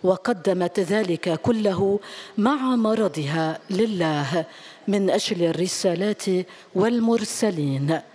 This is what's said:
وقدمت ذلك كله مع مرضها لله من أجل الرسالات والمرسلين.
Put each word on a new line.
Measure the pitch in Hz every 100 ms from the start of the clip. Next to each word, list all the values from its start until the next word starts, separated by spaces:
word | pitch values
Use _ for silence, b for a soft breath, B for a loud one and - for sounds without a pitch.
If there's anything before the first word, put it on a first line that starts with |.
وقدمت | 185 185 - 208 196 185 175 -
ذلك | 175 208 196 165 185 160
كله | - 226 208 185 196 202 B B B -
مع | 214 285 262 247
مرضها | 220 220 202 160 139 160 160 156 -
لله | 190 226 190 165 147 139 165 160 B B B -
من | 202 190
أجل | 208 - 175
الرسالات | 170 160 185 - 190 170 208 202 - 185 180 B B
والمرسلين. | 180 214 240 226 233 214 - 220 170 143 135 143 160 -